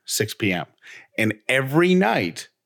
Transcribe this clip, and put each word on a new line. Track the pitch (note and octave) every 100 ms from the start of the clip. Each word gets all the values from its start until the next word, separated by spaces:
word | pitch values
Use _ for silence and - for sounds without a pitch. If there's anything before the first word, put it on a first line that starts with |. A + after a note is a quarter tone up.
| -
six | - G#2+
P | - G#2+
M. | F2 C#2+ _ - - - -
And | A2 - -
every | C3 C3+ D3 F3+ F#3
night | G3+ G3 F2+ - - _